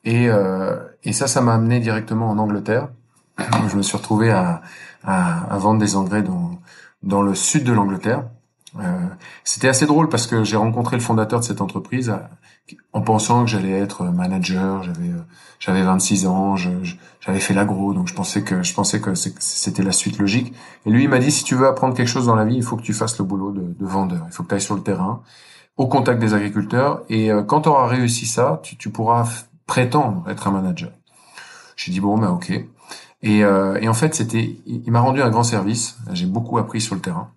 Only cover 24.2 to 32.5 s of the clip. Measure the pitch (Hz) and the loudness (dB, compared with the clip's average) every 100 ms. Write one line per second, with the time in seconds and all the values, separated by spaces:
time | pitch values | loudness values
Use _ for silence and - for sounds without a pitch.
24.2 | 80 - 85 101 - 98 107 90 92 117 | -8 -12 -4 -4 -2 -4 -2 -2 -2 -4
25.2 | - - - - _ - 127 139 123 117 | -10 -20 -20 -20 _ -2 2 2 2 2
26.2 | 110 104 101 104 104 123 143 - - 110 | 2 2 0 -2 0 0 0 -2 -4 0
27.2 | 110 104 104 151 156 143 120 127 120 117 | 2 0 2 2 4 4 4 2 0 0
28.2 | 113 - 131 160 - - 107 113 110 117 | -2 0 0 0 -8 -12 -10 -4 0 2
29.2 | 117 - - _ - - 123 147 127 92 | 0 -4 -16 _ -4 0 2 2 0 -2
30.2 | 85 90 98 98 92 85 85 - _ _ | -6 -6 -2 0 -2 -4 -8 -16 _ _
31.2 | _ - - - - - - 90 101 110 | _ -20 -20 -20 -20 -12 -6 -2 0 2
32.2 | 104 87 - | 2 0 -2